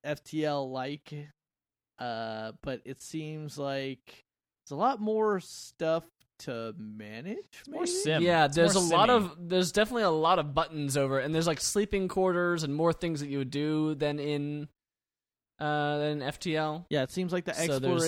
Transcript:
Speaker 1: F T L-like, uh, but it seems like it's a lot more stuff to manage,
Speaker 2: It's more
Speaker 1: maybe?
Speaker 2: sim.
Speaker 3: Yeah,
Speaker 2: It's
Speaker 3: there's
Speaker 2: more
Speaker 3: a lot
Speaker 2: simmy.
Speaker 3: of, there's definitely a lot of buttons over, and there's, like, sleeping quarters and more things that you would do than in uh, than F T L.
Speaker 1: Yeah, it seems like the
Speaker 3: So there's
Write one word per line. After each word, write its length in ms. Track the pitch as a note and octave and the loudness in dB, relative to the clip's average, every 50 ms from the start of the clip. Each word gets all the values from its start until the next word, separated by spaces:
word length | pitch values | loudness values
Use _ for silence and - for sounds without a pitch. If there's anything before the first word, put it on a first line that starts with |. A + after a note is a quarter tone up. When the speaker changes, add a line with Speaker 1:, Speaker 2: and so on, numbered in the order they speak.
| - | -8
Speaker 1:
F 200 | D3 D3 - - | -8 -8 -8 -8
T 220 | - D#3 D#3 D3+ | -8 -4 -2 -2
L-like, 680 | D3+ D3 C#3+ C3+ C3 C3 C3 B2+ C#3 D3 D3 - - D3+ D3 D3 D3 - _ _ _ _ _ _ _ _ _ _ _ _ - | 0 -2 -2 -4 -4 -6 -6 -6 -6 -8 -10 -12 -14 -14 -14 -14 -16 -20 _ _ _ _ _ _ _ _ _ _ _ _ -10
uh, 520 | B2 A#2+ A2+ A2+ A2+ A2+ A2 A2 A2 A2 A2+ - | -8 -6 -6 -6 -6 -6 -6 -6 -8 -10 -10 -10
but 200 | - C#3+ B2+ A2 - | -8 -8 -8 -8 -8
it 160 | C3 C3+ - | -12 -14 -14
seems 560 | - - - D#3+ D#3 D3+ D#3 D#3 D3+ D3 - | -12 -10 -8 -8 -8 -8 -8 -10 -10 -10 -8
like 420 | D3 C#3 C#3 C#3 C3+ C3+ C3+ C3 - _ - - - _ _ _ _ _ _ _ _ _ | -6 -6 -4 -4 -4 -4 -6 -8 -10 _ -20 -20 -20 _ _ _ _ _ _ _ _ _
it's 80 | - | -10
a 40 | C#3+ | -4
lot 240 | D3 G#3+ C4 C#4 G3+ | 0 0 0 0 0
more 400 | G#3+ G#3+ A3 A3 A3 G#3+ G3+ F3+ | -2 0 0 2 2 2 0 0
stuff 640 | - - - - - - - - E3+ D#3+ D#3+ E3 E3 - _ _ _ _ _ - | -4 -8 -14 -16 -18 -16 -8 -2 0 0 0 0 -2 -6 _ _ _ _ _ -14
to 360 | - C#3+ B2 A2+ A2+ A2+ G#2 | -10 -8 -8 -6 -8 -8 -10
manage, 600 | - G#2+ G#2+ G#2+ G#2+ G#2 G#2 G#2+ A2+ C#3+ F#3+ B3 G4 - _ - - | -10 -12 -14 -14 -14 -14 -14 -14 -12 -10 -10 -10 -10 -12 _ -20 -20
Speaker 2:
It's 80 | - C#4+ | -16 -12
more 120 | D4+ E4 F4 | -8 -6 -4
Speaker 1:
maybe? 80 | - | -4
Speaker 2:
sim. 300 | F4+ F#4+ - D3+ D#3+ D#3 E3+ | -2 -2 0 0 2 4 4
Speaker 3:
Yeah, 220 | F3 E3+ D#3+ D3+ | 4 6 6 4
Speaker 2:
It's 100 | C#3+ C#3+ | 4 6
Speaker 3:
there's 180 | E3+ E3 E3+ F#3+ | 6 6 6 6
Speaker 2:
more 80 | F#3+ F3 | 4 4
Speaker 3:
a 40 | E3 E3 | 6 6
lot 120 | F3+ G#3+ A#3+ | 6 8 8
Speaker 2:
simmy. 160 | B3 A3+ G3 | 6 6 4
Speaker 3:
of, 240 | F3 D3+ E3+ F3 E3+ | 2 -4 -8 -4 0
there's 220 | F#3 F#3 F3+ D#3 | 2 2 2 2
definitely 320 | - G3+ A3 G#3+ B3 A#3 G#3+ | 2 2 2 2 2 2 2
a 60 | F3+ | 4
lot 280 | D#3+ D#3 D#3 E3 F#3 F3 | 4 4 4 4 4 4
of 140 | D3 D3 C#3 | 2 2 0
buttons 440 | D#3+ E3 - D#3+ D3+ C#3+ C#3 C3 | 0 0 0 -2 -4 -2 0 2
over, 220 | D3 C#3 C3+ C3+ C3+ | 2 2 2 2 0
and 140 | B2+ D3+ D#3 | 0 2 0
there's, 140 | D#3+ E3 | 2 2
like, 140 | E3+ D#3+ - | 2 0 0
sleeping 480 | - - - G3+ G#3 G3+ G#3 G3 F#3+ F3+ | -2 -2 0 0 0 0 0 -2 -2 -2
quarters 540 | - F#3+ F#3 F#3 F3 F3 F3 F3 F3 E3 D#3 | 0 2 2 2 2 2 2 2 0 0 -2
and 120 | C#3 C#3+ | -2 0
more 160 | D3+ E3 E3+ | 2 2 2
things 300 | D#3+ - F3 E3+ D#3+ C#3+ | 2 0 -2 -4 -4 -4
that 60 | D3 C#3+ | -4 -4
you 80 | C#3 | -4
would 140 | C#3 C3+ B2+ | -4 -4 -2
do 440 | C3+ C#3+ D3 D#3 D#3 D#3 D#3 D#3 D#3 | -2 -2 0 0 0 0 0 0 0
than 240 | C3+ D3+ D3 D3 D3 | 0 0 0 0 -2
in 480 | C#3+ D3 D3 D3 C#3+ D3 D3 D3 D3 - _ _ _ _ _ _ _ _ _ _ _ _ _ _ _ _ _ - | -2 -2 -2 -2 -2 -4 -6 -8 -10 -12 _ _ _ _ _ _ _ _ _ _ _ _ _ _ _ _ _ -6
uh, 380 | D3+ D3+ D3+ D3 D3 D3 D3 D3 | -4 -2 0 0 0 0 0 0
than 220 | D3 D3+ D3+ D3 | 0 0 -2 -2
F 180 | B2+ C#3+ - - | -4 -6 -6 -6
T 160 | - F3+ D#3 | -4 -2 0
L. 300 | D#3 D#3 D#3 D3+ E3+ F3 - | 0 0 -2 -2 -6 -6 -2
Speaker 1:
Yeah, 140 | D3+ D3 B2+ | -2 -2 -2
it 80 | - | -2
seems 200 | - F3+ F#3 E3 | -2 -4 -2 -2
like 140 | F#3 F3+ - | -2 -4 -4
the 80 | F3+ - | -4 -2
Speaker 3:
So 260 | - E3 D#3+ C#3 C3 | 0 0 0 0 0
there's 240 | C3 - F3 E3+ E3 | 2 2 2 2 2